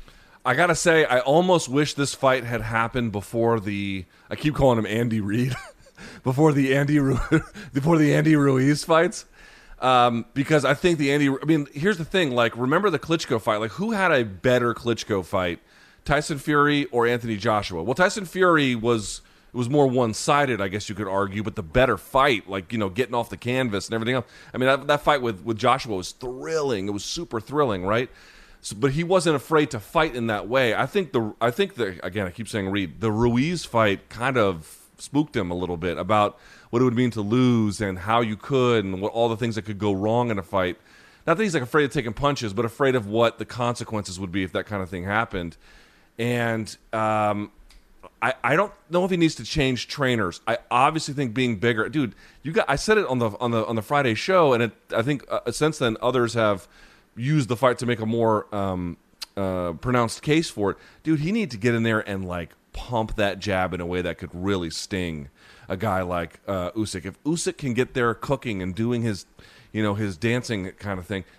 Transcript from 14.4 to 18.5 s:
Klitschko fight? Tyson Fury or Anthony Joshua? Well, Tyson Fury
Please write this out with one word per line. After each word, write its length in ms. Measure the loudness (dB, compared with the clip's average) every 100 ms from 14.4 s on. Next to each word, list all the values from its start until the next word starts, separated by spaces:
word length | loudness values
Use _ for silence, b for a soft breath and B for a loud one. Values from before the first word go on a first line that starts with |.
| 2 4 2
Klitschko 520 | -2 -2 -2 -2 -4
fight? 340 | -2 -2 -2 -4 _ b b b
Tyson 340 | -2 0 0 -6
Fury 480 | 0 2 4 2 0
or 200 | 2 2
Anthony 300 | 0 -2 -2
Joshua? 460 | 0 0 -2 -4
Well, 120 | -2
Tyson 300 | 2 2 0
Fury 500 | -6 0 4